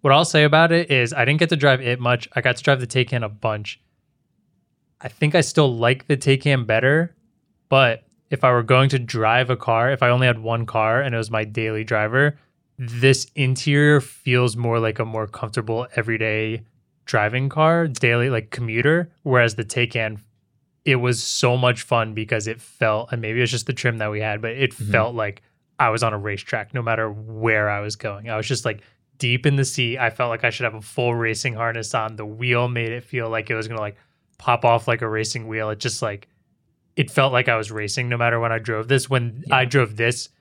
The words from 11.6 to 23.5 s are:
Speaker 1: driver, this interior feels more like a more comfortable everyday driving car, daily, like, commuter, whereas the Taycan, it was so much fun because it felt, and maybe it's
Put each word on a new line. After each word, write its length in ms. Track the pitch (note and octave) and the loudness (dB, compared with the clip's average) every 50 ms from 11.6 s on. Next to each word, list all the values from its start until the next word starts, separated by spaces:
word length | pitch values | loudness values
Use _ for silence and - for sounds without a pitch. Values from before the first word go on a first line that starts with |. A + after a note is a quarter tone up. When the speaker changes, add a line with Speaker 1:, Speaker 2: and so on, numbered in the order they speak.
| A2+ A2 A2 G#2+ A2 | -4 -2 -4 -4 -4
Speaker 1:
driver, 520 | G#2+ A#2 G#2+ G#2+ G#2+ A#2 C3 C#3+ D3 D3 _ _ _ _ _ _ _ _ | -2 0 0 0 2 2 2 2 2 0 _ _ _ _ _ _ _ _
this 480 | - B2+ A#2 A#2 A#2+ A#2+ C3+ C3+ - - _ _ | -12 -12 -10 -4 4 4 6 6 4 0 _ _
interior 680 | D#3 C3+ B2+ C3 B2+ - D3+ C#3+ C#3+ D3 D3 D3+ C#3+ | -2 0 0 0 0 0 0 2 4 6 6 6 4
feels 560 | C3 - - - _ B2+ B2 B2 B2 A#2+ G#2+ | 2 -2 -18 -10 _ 0 2 2 2 2 0
more 220 | A#2+ A#2 A#2 A#2 A#2 | -2 -2 0 0 0
like 200 | A2+ A2 G#2+ - | 0 0 -2 -2
a 60 | A2+ | -6
more 220 | A2+ A2 A2 A2 | -6 -4 -6 -6
comfortable 600 | G#2 A2 - - G#2+ G#2 B2 A2 A2 A2+ A2+ B2 - - | -8 -8 -10 -10 -6 -6 -6 -4 -4 -4 -4 -6 -4 -6
everyday 680 | - A2 A2+ A2+ A2 A2 A2 G#2+ A2 A2 A2 A2 A2+ A2+ _ _ _ _ _ _ _ _ | -6 -4 -2 -4 -2 -2 -2 -2 -2 -2 -4 -6 -8 -10 _ _ _ _ _ _ _ _
driving 420 | - - A2+ G#2 G#2+ A2+ B2+ C3+ C#3 | -4 -2 0 0 0 0 -2 -4 -2
car, 380 | - D#3 D#3 D#3+ E3 E3+ E3+ | 0 2 2 4 4 2 0
daily, 420 | D#3+ B2+ - - A#2+ A#2 A#2+ A#2+ C3+ | -2 -2 0 2 2 2 2 2 0
like, 220 | B2+ A2+ A2 A2 | 0 -2 -4 -6
commuter, 600 | - - A#2+ A2+ A2 A#2 A#2+ C#3+ D#3+ E3+ F3 E3+ _ _ _ | -8 -8 -6 -4 -2 0 2 2 2 2 0 -4 _ _ _
whereas 320 | C#3+ C3 B2 A#2 A2+ G#2 | 2 4 4 4 4 0
the 80 | G#2+ A2+ | -4 -8
Taycan, 540 | G2+ - B2+ A#2+ A#2 - A#2+ A2 A2 A2 G#2 _ _ _ _ _ _ _ _ _ _ _ _ _ | -4 -2 -2 -2 -2 -2 -4 -4 -4 -6 -10 _ _ _ _ _ _ _ _ _ _ _ _ _
it 100 | - C3+ | 0 0
was 260 | B2+ A#2+ B2 A#2+ A#2 | 2 2 0 0 0
so 360 | - - - - - B2 B2 | -4 -6 -2 0 2 2 2
much 240 | B2+ B2+ B2 A#2+ - | 2 2 0 0 0
fun 320 | - - B2+ A#2+ A2+ A2 G#2+ | -2 -2 0 0 0 -2 -4
because 340 | G#2+ A2 A2 A#2+ A2 G#2+ | -8 -4 -4 -4 -4 -4
it 140 | A2 A2+ A#2 | -6 -8 -10
felt, 480 | - - _ _ - A2 G#2+ G#2+ A#2 - | -12 -20 _ _ 0 0 0 0 -2 -4
and 100 | C3 A#2 | -6 -6
maybe 200 | A2+ A2 A2 B2 | -4 -4 -2 0
it's 100 | B2 A#2+ | 0 0